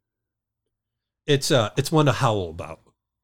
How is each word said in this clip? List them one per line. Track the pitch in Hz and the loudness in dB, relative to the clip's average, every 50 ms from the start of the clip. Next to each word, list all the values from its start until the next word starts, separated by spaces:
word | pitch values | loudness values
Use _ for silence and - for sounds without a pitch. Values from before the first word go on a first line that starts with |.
| _ _ _ _ _ _ _ _ _ _ _ _ _ _ _ _ _ _ _ _ _ _ _ _ _ | _ _ _ _ _ _ _ _ _ _ _ _ _ _ _ _ _ _ _ _ _ _ _ _ _
It's, | 151 143 139 - - | -2 0 0 2 2
uh, | 151 123 107 - - | 2 2 2 0 -2
it's | 139 135 - | -4 -2 0
one | 160 156 147 | 2 4 4
to | 135 | 2
howl | 104 - 127 117 107 101 90 82 | 2 2 0 0 0 0 -4 -6
about. | 78 87 78 78 82 - _ _ _ _ _ _ _ _ | -8 -12 -12 -12 -14 -18 _ _ _ _ _ _ _ _